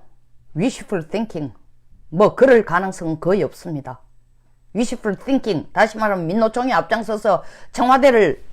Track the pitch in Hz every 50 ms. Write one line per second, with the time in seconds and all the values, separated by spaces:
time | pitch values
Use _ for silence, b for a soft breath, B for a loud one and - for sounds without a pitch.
0 | - - - _ _ _ - - _ - - 147 202 254 - - - - 208 170
1 | 156 - - 208 226 - - 160 147 123 - - _ - - _ _ _ - -
2 | - - 156 175 214 180 - - 254 269 247 226 202 - 165 180 190 190 185 -
3 | 175 160 160 156 - 165 196 196 143 123 - - - 175 156 139 - - 127 -
4 | - - _ - _ _ _ _ _ _ _ _ _ - - 196 214 - 247 226
5 | - 214 185 - - 247 277 247 - 226 185 143 - - - 175 214 220 - 220
6 | 220 208 196 180 165 160 190 226 220 220 220 247 247 262 220 170 - - 214 226
7 | 214 214 214 208 - 214 180 151 B B B B B B - - 247 254 262 262
8 | 285 277 247 220 196 151 - - - -